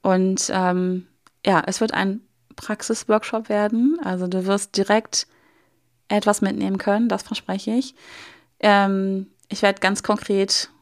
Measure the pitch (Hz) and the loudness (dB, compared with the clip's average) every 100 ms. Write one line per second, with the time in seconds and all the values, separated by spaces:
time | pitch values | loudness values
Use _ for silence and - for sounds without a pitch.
0 | 196 185 185 190 - 190 185 180 180 185 | 4 4 2 0 -2 0 0 0 0 -2
1 | 180 _ _ _ - 175 - 190 226 - | -8 _ _ _ 0 2 0 -2 -2 0
2 | 196 208 _ _ _ - - 214 - 226 | -2 -4 _ _ _ -20 -10 -8 -4 -6
3 | - 214 - 220 220 208 208 226 247 330 | 0 0 0 -8 -2 0 0 2 2 0
4 | 294 185 180 185 185 202 - 208 196 208 | -2 -4 -2 -2 0 -2 -2 -2 2 2
5 | 220 - - _ _ _ _ _ _ _ | 2 -6 -6 _ _ _ _ _ _ _
6 | _ 208 208 208 196 - 196 190 - 202 | _ 0 2 2 0 0 -2 -2 0 0
7 | 233 208 - 214 - 190 - 233 262 _ | 0 -2 -4 -10 -6 -6 -2 -2 -2 _
8 | - - - - _ _ 208 202 196 196 | -20 -20 -20 -20 _ _ 4 4 4 0
9 | 190 190 190 _ _ 202 202 196 190 202 | -2 -4 -6 _ _ 0 0 2 0 -2
10 | - 214 - 196 196 - - _ | 0 -2 0 0 2 -2 -4 _